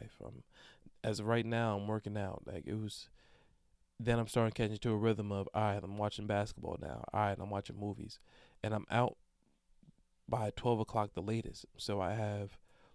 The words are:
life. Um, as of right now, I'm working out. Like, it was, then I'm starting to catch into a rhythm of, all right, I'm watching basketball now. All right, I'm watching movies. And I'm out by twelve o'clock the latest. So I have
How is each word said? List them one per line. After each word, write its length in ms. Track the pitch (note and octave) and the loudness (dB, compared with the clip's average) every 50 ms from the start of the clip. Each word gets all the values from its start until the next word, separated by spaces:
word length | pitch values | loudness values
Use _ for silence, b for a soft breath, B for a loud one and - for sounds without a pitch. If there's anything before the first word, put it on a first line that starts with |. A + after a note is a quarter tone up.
life. 160 | - G#2+ - - - | -12 -14 -14 -14 -14
Um, 180 | - - B1+ - _ B B B B B B B B - - - | -14 -14 -14 -18 _ B B B B B B B B -14 -4 -2
as 160 | A2+ G#2+ G#2 | -2 -2 0
of 60 | G#2 | 2
right 180 | A2 A#2 A#2 A2 | 2 2 2 2
now, 320 | A2+ A#2 A#2 A#2 A2+ G#2 | 2 2 2 2 2 2
I'm 100 | G2+ G2+ | 0 0
working 300 | G#2 A2 A2 - G#2 G#2 | 0 0 -2 -2 -2 -2
out. 260 | G#2+ G2+ F#2+ - - - | -2 -2 -2 -4 -6 -8
Like, 200 | - G2 E2 - | -8 -8 -6 -4
it 140 | - G2+ A2 | -4 -4 -2
was, 300 | A2 G#2 - - - - b b b b b b b b b b b b _ _ _ _ _ - | -4 -4 -6 -10 -14 -16 b b b b b b b b b b b b _ _ _ _ _ -2
then 180 | A2+ A#2+ A#2 A#2 | 2 4 4 4
I'm 80 | A2+ | 4
starting 260 | G#2+ - A#2+ A#2 A2 | 2 4 4 4 4
to 40 | - | 4
catch 140 | - A2+ G#2 | 2 0 0
into 200 | G#2+ G2+ - A#2+ | 0 0 2 2
a 60 | A2 | 4
rhythm 340 | G#2 G#2+ A2+ G#2+ G#2 G#2 G2+ | 4 6 4 4 4 0 -2
of, 180 | G2+ G2 G2 - | 0 -2 -2 0
all 100 | - G#2+ | 2 2
right, 180 | G#2+ G#2 G2 G2+ | 2 4 2 0
I'm 160 | - F#2+ G2+ G#2 | -2 -4 -2 0
watching 280 | G#2 G#2 - - G#2 | 0 0 0 -2 -2
basketball 520 | G#2 G#2 G2+ G#2 G#2+ - - - - - - | 2 2 2 2 0 -4 -8 -6 -6 -6 -4
now. 240 | - - B1 - - - | -6 -6 -8 -8 -8 -4
All 80 | - G#2 | 0 2
right, 160 | G#2+ G2+ G2 F2+ | 2 2 2 -2
I'm 120 | F#2+ G2+ | -4 -4
watching 280 | G2+ G2 - - - G2+ | -4 -4 -4 -6 -8 -6
movies. 400 | G#2 G#2 G2+ A2 A2 A2 - - B B B B B B B B B | -4 -6 -4 -6 -8 -12 -12 -16 B B B B B B B B B
And 80 | G#2+ | -2
I'm 140 | A2 G#2 - - | -2 -2 -2 0
out 280 | - A#2 B2 - - _ - _ _ _ _ _ _ _ _ _ - _ - - - _ _ _ _ _ - - | 2 4 4 2 0 _ -20 _ _ _ _ _ _ _ _ _ -20 _ -20 -20 -20 _ _ _ _ _ -6 -4
by 220 | A#2 - G#2+ G#2 - | -2 0 0 -2 -2
twelve 240 | - - B2 A#2 G#2+ | 0 2 2 2 2
o'clock 300 | A2 - - A2+ G#2 G2+ - | 2 0 0 0 0 0 -2
the 80 | F2 | -4
latest. 440 | F2+ G#2 A2+ A2+ A2 - - - - - - | -2 -2 -2 -2 -2 -6 -10 -12 -16 -18 -14
So 240 | - - - G2+ G2+ | -10 -4 -2 0 0
I 140 | F#2 F2 G#2 | 2 0 0
have 440 | A2+ G#2+ G#2 G#2 G2+ G2+ G2 - - b b b b b b b | 0 0 0 -2 -2 -4 -6 -10 -16 b b b b b b b